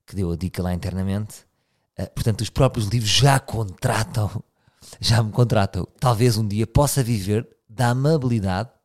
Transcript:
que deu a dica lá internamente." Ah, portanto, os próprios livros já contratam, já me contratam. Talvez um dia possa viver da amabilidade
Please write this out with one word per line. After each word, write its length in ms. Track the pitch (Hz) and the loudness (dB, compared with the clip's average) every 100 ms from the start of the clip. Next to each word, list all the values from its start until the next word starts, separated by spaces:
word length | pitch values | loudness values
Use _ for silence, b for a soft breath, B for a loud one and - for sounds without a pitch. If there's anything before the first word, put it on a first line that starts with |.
| _ | _
que 100 | 92 | -4
deu 160 | 90 | -4
a 40 | 82 | -2
dica 260 | 90 - | -4 -4
lá 100 | 90 | -4
internamente." 720 | 90 92 92 95 98 107 - _ _ _ _ _ - | -4 -4 -4 -2 -4 -6 -12 _ _ _ _ _ -10
Ah, 80 | 92 | -8
portanto, 340 | - - 101 | -4 -2 -2
os 100 | 104 | -4
próprios 360 | - 131 123 104 | 0 0 0 -2
livros 240 | 120 107 | -2 0
já 280 | 95 139 135 | 4 4 4
contratam, 1040 | - 113 107 87 - 107 107 - 104 104 - _ B B B B | 0 -6 -6 -4 -2 -2 -2 -2 -4 -4 -12 _ B B B B
já 220 | - 117 | 0 2
me 80 | 110 | 2
contratam. 560 | 101 120 107 98 95 - _ | 2 2 4 2 -2 -6 _
Talvez 380 | 127 107 123 110 | 0 4 4 2
um 100 | 107 | 0
dia 200 | 104 110 | -2 0
possa 360 | - 143 - | 2 2 2
viver 460 | 117 113 92 107 - _ _ | 0 -2 0 -2 -4 _ _
da 220 | 107 120 | -2 0
amabilidade 800 | 123 139 160 127 117 95 92 123 _ | 2 2 2 2 0 0 -2 -4 _